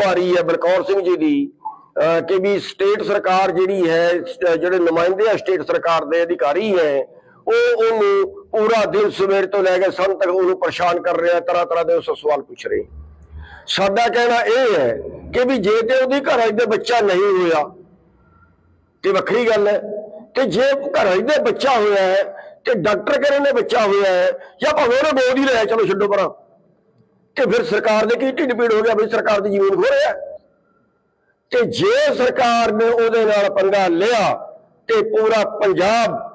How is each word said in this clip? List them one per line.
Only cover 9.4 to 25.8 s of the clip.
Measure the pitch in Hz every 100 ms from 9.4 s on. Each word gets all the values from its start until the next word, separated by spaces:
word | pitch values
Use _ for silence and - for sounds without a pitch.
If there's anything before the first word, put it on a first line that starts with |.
| 190
ਤੋਂ | 202
ਲੈ | 185 180
ਕੇ | 185
ਸ਼ਾਮ | 175 196 185
ਤੱਕ | 190
ਉਹਨੂੰ | 185 180 185
ਪਰੇਸ਼ਾਨ | 175 - 175 175
ਕਰ | 175 170
ਰਿਹਾ, | 170 175
ਤਰ੍ਹਾਂ | 175 175 170
ਤਰ੍ਹਾਂ | 170
ਦੇ | 165
ਉਸ | 170 160
ਸਵਾਲ | 143 151 143
ਪੁੱਛ | - 123 -
ਰਹੇ। | 104 - - - - - - - - -
ਸਾਡਾ | - 196 202 233
ਕਹਿਣਾ | 214 240 233
ਇਹ | 214 240 254 180
ਹੈ | 123 113 - - -
ਕਿ | 240 247
ਵੀ | 262
ਜੇ | 190 226
ਤੇ | 226 262
ਉਹਦੇ | 254 277
ਘਰ | 277 262
ਅੱਜ | 226
ਦੇ | 214 233
ਬੱਚਾ | 220 214 240
ਨਹੀਂ | 202 180 202 185
ਹੋਇਆ | 175 156 139 - - _ _ _ _ _ _ _ _ _ _ _
ਤੇ | 185
ਵੱਖਰੀ | 190 - 220 233
ਗੱਲ | 214 202
ਹੈ, | 208 - - - - -
ਤੇ | - 226
ਜੇ | 180 269
ਘਰ | 277 277 - 190
ਅੱਜ | 185
ਦੇ | 226 302
ਬੱਚਾ | 208 190 262 247
ਹੋਇਆ | 208 196
ਹੈ | 190 190 196 - - -
ਤੇ | -
ਡਾਕਟਰ | 233 202 208 208 285
ਕਹਿੰਦੇ | 285 277
ਨੇ | 277
ਬੱਚਾ | 247 - 233 214
ਹੋਇਆ | 202 196
ਹੈ, | 185 185
ਜਾਂ | 180 - - 285
ਭਾਵੇਂ | 302 254 254
ਉਹਨੇ | 311
ਗੋਦ | 269 254 262
ਹੀ |
ਲਿਆ, | 269 233
ਚਲੋ | 214 226